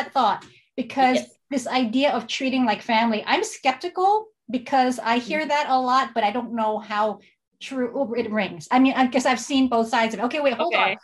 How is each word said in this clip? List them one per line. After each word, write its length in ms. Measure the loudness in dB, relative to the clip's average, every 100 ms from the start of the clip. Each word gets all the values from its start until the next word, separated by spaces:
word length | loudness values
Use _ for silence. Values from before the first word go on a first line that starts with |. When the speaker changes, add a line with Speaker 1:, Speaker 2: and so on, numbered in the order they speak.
Speaker 1:
that 100 | 0
thought, 320 | 0 0 0 -8 _ _ -10
because 380 | -6 2 2 2
Speaker 2:
Yes. 120 | -2 _ -6
Speaker 1:
this 180 | -6 -2
idea 440 | -2 0 2 2
of 120 | 0 -4
treating 360 | -4 -2 0 0
like 160 | 0
family, 400 | 0 0 2 0 0
I'm 160 | -2
skeptical 840 | -2 -2 -2 -2 -4 0 2 2 -2 _ -8
because 480 | -8 0 2 2 0
I 180 | 0 0
hear 240 | 0 -2
Speaker 2:
Mm-hmm. 80 | 0
Speaker 1:
that 160 | 0 2
a 80 | 0
lot, 360 | 2 2 0
but 100 | 0
I 80 | 0
don't 220 | -2 -4
know 260 | -2 -2 -2
how 400 | -4 -2 -2 -4 _ _ _ -18
true 520 | -8 -4 -4 -2 -4 -4
it 160 | -2
rings. 360 | -2 -4 -6 0
I 80 | 4
mean, 140 | 4
I 120 | 4 2
guess 200 | 2 2
I've 120 | 0
seen 280 | 0 0 2
both 220 | 2 0
sides 240 | 0 0 -2
of 60 |
it. 20 |
Okay, 160 | -4 0
wait, 140 | 0 0
hold 180 | 0
Speaker 2:
Okay. 200 | 2 0
Speaker 1:
on. 40 | -2